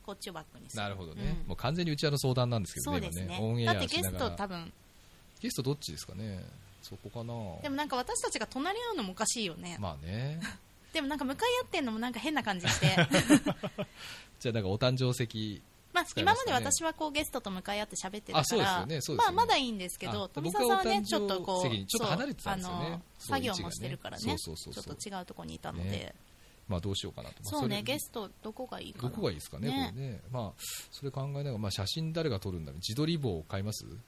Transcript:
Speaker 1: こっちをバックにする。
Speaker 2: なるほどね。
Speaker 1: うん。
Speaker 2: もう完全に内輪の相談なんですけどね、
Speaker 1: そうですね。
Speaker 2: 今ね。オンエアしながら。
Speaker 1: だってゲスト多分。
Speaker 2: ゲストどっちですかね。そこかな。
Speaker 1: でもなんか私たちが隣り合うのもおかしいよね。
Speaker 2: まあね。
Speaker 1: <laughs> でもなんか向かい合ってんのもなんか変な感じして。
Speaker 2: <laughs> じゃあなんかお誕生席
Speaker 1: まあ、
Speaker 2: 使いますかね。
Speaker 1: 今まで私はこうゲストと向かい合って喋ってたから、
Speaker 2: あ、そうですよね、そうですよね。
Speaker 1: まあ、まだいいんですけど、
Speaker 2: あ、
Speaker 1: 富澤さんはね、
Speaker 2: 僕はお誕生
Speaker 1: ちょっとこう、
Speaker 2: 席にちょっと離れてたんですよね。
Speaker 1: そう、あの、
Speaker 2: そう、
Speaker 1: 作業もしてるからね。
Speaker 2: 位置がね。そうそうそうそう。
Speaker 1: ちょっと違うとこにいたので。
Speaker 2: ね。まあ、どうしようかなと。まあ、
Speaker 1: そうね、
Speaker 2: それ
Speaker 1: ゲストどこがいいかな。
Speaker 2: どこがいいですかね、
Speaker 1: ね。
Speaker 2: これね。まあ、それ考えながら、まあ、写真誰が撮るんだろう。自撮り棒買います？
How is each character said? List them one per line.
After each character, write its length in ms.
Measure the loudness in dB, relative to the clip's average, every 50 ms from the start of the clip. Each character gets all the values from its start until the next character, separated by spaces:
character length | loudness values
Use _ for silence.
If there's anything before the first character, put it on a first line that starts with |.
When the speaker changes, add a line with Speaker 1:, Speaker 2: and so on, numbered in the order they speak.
| -10
Speaker 1:
こ 80 | -12
っ 40 | -12
ち 140 | -10 -10 -10
を 20 |
バ 80 | -10 -10
ッ 40 | -12
ク 140 | -12 -16 -18
に 120 | -14 -8
す 60 | -4
る。 60 | -4
Speaker 2:
な 60 | -2 -2
る 60 | -2
ほ 100 | -4 -6
ど 100 | -8 -6
ね。 240 | -2 0 0 2 2
Speaker 1:
う 20 | 0
ん。 40 | -2
Speaker 2:
も 60 | -2
う 20 |
完 180 | 0 0 0 2
全 100 | 2 2
に 80 | 0
内 120 | 2 2 2
輪 60 | 2
の 80 | 2 4
相 160 | 4 4 4
談 160 | 4 4 4
な 80 | 2 0
ん 40 |
で 40 | 0
す 80 | -2 -4
け 60 | -4
ど 120 | -2 0
ね、 80 | 0 0
Speaker 1:
そ 40 | 0 -2
う 20 |
で 20 |
す 60 | -4 -4
ね。 40 | -4
Speaker 2:
今 80 | -4 -2
ね。 40 | 0
オ 140 | 0 2 2
ン 80 | 4
エ 60 | 4 4
ア 40 |
し 20 | 4
な 0 |
が 0 |
ら。 60 | 4
Speaker 1:
だ 60 | 2
っ 20 | 0
て 80 | 0
ゲ 60 | 0
ス 100 | 0 0 0 0
ト 120 | 0 -2
多 180 | 0 -2 -4 -4
分。 240 | -4 -8 -8 -10 -14 -18 -20 -20 -20 -20 -20 -20 -20 -20 -20 -20 -14 -6
Speaker 2:
ゲ 100 | -6 -4
ス 60 | -2
ト 60 | 0
ど 100 | 0 0 -2
っ 20 | -2
ち 140 | -4 -8
で 60 | -8 -8
す 80 | -10
か 80 | -10 -8
ね。 300 | -8 -6 -6 -6 -8 -8 -12 -14 -18 -20 -20 -20 -18
そ 140 | -14 -14 -14
こ 140 | -12 -12 -10
か 80 | -8 -6
な。 120 | -6 -6 -6 -6 -6 -6 -6 -6
Speaker 1:
で 60 | -4 -4
も 80 | -2
な 80 | -2 -2
ん 40 | 0
か 80 | 0
私 260 | -2 0 -2 -2 -2
た 80 | -2 -2
ち 80 | -2 -2
が 80 | -4
隣 300 | -2 -2 -2 0 0 0
り 60 | 0 -2
合 80 | -2 -2
う 20 |
の 60 | -2
も 100 | -2 -4
お 20 | -2
か 120 | 0 0
し 160 | 2 2 2
い 20 | 0
よ 100 | -2 -2
ね。 220 | -4 -8 -8 -6 -4
Speaker 2:
ま 200 | -4 -4 -4 -4
あ 40 | -6
ね。 340 | -4 -2 -2 -2 -2 -2 -4 -6 -6 -8 -10 -16
Speaker 1:
<laughs> 240 | -20 -20 -20 -20 -4 -2
で 80 | -2
も 60 | 0 0
な 80 | 0
ん 20 | 0
か 60 | 0
向 100 | -2 0
か 100 | 2 2
い 20 | 4 4 2
合 40 | 0
っ 20 | 0
て 120 | 0 0
ん 40 | 0
の 80 | 0
も 60 | 0 0
な 100 | -2 -2
ん 40 |
か 60 | -2 -2
変 140 | -2 0
な 100 | 0 2
感 160 | 2 2 -2 2
じ 80 | 2
し 140 | 2 2 6
て。 160 | 6 6 8
Speaker 2:
<laughs> 1400 | 8 6 8 6 4 10 10 8 8 8 4 -2 0 -4 -6 -4 -4 -6 -6 -8 -14 -12 -12 -12 -14 -16 -18 -16 -2
じ 80 | -2 0
ゃ 20 |
あ 20 | 2
な 60 | 2
ん 20 |
か 80 | 2 2
お 80 | 2 4
誕 180 | 4 4 4
生 160 | 4 4 2
席 500 | 4 2 0 -2 -2 -4 -4 -4 -4 -8 -12 -18 -20 -20 -20 0
Speaker 1:
ま 100 | 0 0
あ、 20 | 0
Speaker 2:
使 160 | 2 0 4
い 40 | 6
ま 100 | 6 6
す 100 | 6 4
か 60 | 4
ね。 20 |
Speaker 1:
今 80 | 2 4
ま 0 |
で 120 | 4 4
私 120 | 2 2 2
は 100 | 0 0
こ 140 | 0 -2 0
う 40 |
ゲ 120 | 2 0 -2
ス 80 | 0
ト 80 | -4 -4
と 100 | -4 -4
向 120 | -6 -4
か 120 | -2 -2 -2
い 60 | -2
合 40 | -2
っ 40 | -4
て 80 | -6
喋 220 | -6 -6 -6 -6 -6
っ 20 |
て 120 | -6 2
た 0 |
か 60 | 4 4
ら、 20 |
Speaker 2:
あ、 40 | 4
そ 120 | 6 4
う 40 | 4
で 60 | 4
す 60 | 4
よ 140 | 4 2 2
ね、 140 | 0 -2 -2
そ 140 | 0 0 4
う 20 |
で 60 | 6
す 40 | 6
よ 40 | 6
ね。 60 | 6
Speaker 1:
ま 60 | 4
あ、 40 | 6
ま 0 |
だ 100 | 6 6
い 60 | 4
い 80 | 4 0
ん 80 | -2 -4
で 100 | -4 -6
す 100 | -6 -6
け 80 | -4
ど、 180 | -2 -2 -2 -2
Speaker 2:
あ、 40 | -4
Speaker 1:
富 220 | -4 -2 -2 0
澤 160 | 2 4 4
さ 80 | 6 6
ん 20 | 4
は 60 | 4
ね、 60 | 4
Speaker 2:
僕 0 |
は 80 | 4 2
お 20 |
誕 40 | 2
生 40 | 2
Speaker 1:
ち 80 | 2
ょ 80 | 2 2
っ 40 | 2
と 140 | 0 0
こ 160 | 0 2 2 2
う、 20 |
Speaker 2:
席 160 | 4 2 2 0
に 80 | 0
ち 100 | -2 0
ょ 80 | 0 2
っ 20 |
と 60 | 2
離 140 | 2 0 0
れ 80 | -2 -4
て 100 | -4 -2
た 100 | -2 -2
ん 40 | -2
で 60 | -2
す 40 | -4
よ 100 | -2 -2
ね。 20 |
Speaker 1:
そ 40 | -2
う、 20 |
あ 40 | -2
の、 80 | -4 -6
Speaker 2:
そ 260 | -8 -14 -18 -14 -2
う、 40 | 0
Speaker 1:
作 120 | 0 2
業 160 | 2 0 0
も 140 | -2 -2 -4
し 100 | -4 -4
て 80 | -4 -6
る 100 | -6 -6
か 120 | -8 -10
ら 80 | -8 -4
ね。 40 |
Speaker 2:
位 0 |
置 40 | -2 -2
が 40 | 0
ね。 40 | -2
そ 140 | -2 -6
う 40 | -8
そ 140 | -8 -10 -10
う 40 | -10
そ 60 | -10
う 40 | -8
そ 80 | -10
う。 40 | -10
Speaker 1:
ち 120 | -10 -8 -8
ょ 20 |
っ 20 |
と 60 | -6 -8
違 40 |
う 40 | -8
と 80 | -8 -12
こ 100 | -12 -10
に 100 | -10 -10
い 40 | -8
た 140 | -8 -8
の 100 | -6 -4
で。 80 | -2 -2
Speaker 2:
ね。 240 | -2 -4 -6 -8 -12 -16 -20 -20 -20 -20 -20 -20 -20 -18 -4 -2
ま 80 | -2
あ、 40 | 0
ど 100 | 0 0
う 60 | -2
し 60 | -2 -4
よ 60 | -6
う 20 | -8
か 80 | -8
な 80 | -12 -12
と。 60 | -12 -10
ま 60 | -6 -2
あ、 20 |
Speaker 1:
そ 80 | 0 0
う 80 | 2 2
ね、 80 | 0
Speaker 2:
そ 0 |
れ 60 | 0
Speaker 1:
ゲ 160 | 0 -2 -2 -2
ス 120 | -4 -6
ト 180 | -6 -8 -8 -8 -10 -12
ど 100 | -12 -12
こ 140 | -8 -8 -10
が 140 | -8 -8 -10
い 100 | -10 -10
い 20 |
か 100 | -8 -4
な。 60 | -4 -4
Speaker 2:
ど 80 | -2
こ 60 | 0
が 80 | 0 0
い 20 |
い 40 | 0
で 40 | -2
す 100 | -8 -10
か 80 | -6 -4
ね、 100 | -2 0
Speaker 1:
ね。 240 | 0 0 -2 -2 -4
Speaker 2:
こ 40 | -6
れ 80 | -6
ね。 140 | -6 -8 -8 -8 -6
ま 220 | -4 -4 -4 -4 -6
あ、 60 | -8 -10 -8 -8 -10 -10 -12
そ 120 | -14 -8 -8
れ 40 | -6
考 120 | -4 -4
え 40 | -4 -2
な 120 | -2 -2 -2
が 60 | -2
ら、 60 | -2 0
ま 100 | 0 0
あ、 20 |
写 160 | 0 0 0
真 260 | 0 0 0 -2 0
誰 160 | 0 0 2 2
が 100 | 0 0
撮 120 | 0 -2
る 100 | -4 -4
ん 60 | -4
だ 60 | -6
ろ 40 | -8
う。 40 | -6
自 140 | -4 -2 2
撮 120 | 2 2
り 100 | 4 2
棒 260 | 2 2 0 0 -2 -4
買 180 | -4 -4 -2
い 20 | -2
ま 80 | -2
す？ 140 | -4 -6 -8 -10 -12 -14 -14